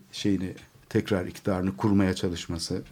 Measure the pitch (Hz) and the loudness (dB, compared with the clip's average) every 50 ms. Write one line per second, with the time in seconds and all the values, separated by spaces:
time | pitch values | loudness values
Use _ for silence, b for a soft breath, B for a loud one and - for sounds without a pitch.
0 | - - - - - 104 98 92 92 90 - - - - _ - - _ - 110 | -12 -16 -12 -2 0 2 2 2 -2 -6 -8 -12 -18 -20 _ -20 -12 _ 0 0
1 | - - 104 90 92 90 - - - 101 92 92 92 95 95 - - 107 101 101 | 2 2 0 0 0 -4 -8 -6 -4 -2 0 0 0 -2 -2 0 2 4 6 6
2 | 95 92 92 - - 90 85 85 - - 87 82 - - 92 92 - - | 6 4 2 0 -2 -2 -2 -4 -6 -6 -6 -6 -4 -4 -4 -6 -6 -8